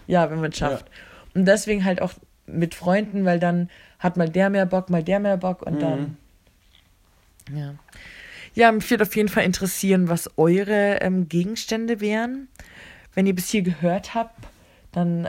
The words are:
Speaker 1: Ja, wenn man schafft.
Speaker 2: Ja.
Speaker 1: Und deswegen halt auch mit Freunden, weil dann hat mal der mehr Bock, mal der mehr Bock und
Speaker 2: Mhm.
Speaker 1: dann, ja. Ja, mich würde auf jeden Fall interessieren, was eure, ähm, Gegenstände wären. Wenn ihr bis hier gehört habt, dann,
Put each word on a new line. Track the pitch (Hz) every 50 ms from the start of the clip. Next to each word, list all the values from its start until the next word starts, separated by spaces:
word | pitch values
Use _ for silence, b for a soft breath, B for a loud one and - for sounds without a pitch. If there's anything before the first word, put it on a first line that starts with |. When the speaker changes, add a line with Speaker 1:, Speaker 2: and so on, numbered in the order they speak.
| - -
Speaker 1:
Ja, | 175 175 165 147
wenn | 156 160
man | 160 156 165
schafft. | - 151 143 135 - - B
Speaker 2:
Ja. | B B B B B B B B -
Speaker 1:
Und | 185 190
deswegen | 190 202 214 208 208 214 202 185
halt | 196 180 -
auch | - 180 - - - _ _ _ _
mit | - - 160 170 165 -
Freunden, | - 175 175 185 208 214 214 196 202 190
weil | 180 175 170
dann | 180 175 175 175 175 175 B B B B B B
hat | - 180 175 180
mal | 170 160
der | 160 180 190 196
mehr | 196 196 190
Bock, | 180 185 185 180 -
mal | 180 170 156
der | 175 190 202
mehr | 202 202 196 185
Bock | 185 185 185 -
und | - - 175
Speaker 2:
Mhm. | -
Speaker 1:
dann, | - 160 156 139 147 143 156 - - _ _ _ _ _ _ _ _ _ _ _ _ _ _ _ _ _ _ _ _ _ _ _ - - 143
ja. | 151 143 143 143 147 - B B B B B B B B B B B B B B
Ja, | 220 233 226
mich | 220 214 214 -
würde | 240 214 214
auf | - -
jeden | 214 214 196
Fall | - - 160
interessieren, | 185 180 - 190 180 - - - 190 190 185 180 165
was | 170 170 - - - -
eure, | 160 165 175 190 202 196 214 208 202 202 196 -
ähm, | - 190 185 185 180 151
Gegenstände | 165 175 175 202 226 220 - - 226 220 226 226 233 202
wären. | 208 208 214 220 233 247 262 269 269 - _ B B B B B B B B B B B _
Wenn | 190 190
ihr | 196 190
bis | 180 180 -
hier | - 214 180
gehört | 180 170 147 170 175 175 202 - - -
habt, | 233 226 226 - - - b b b b b b b b b
dann, | - 175 175 170 170 170 170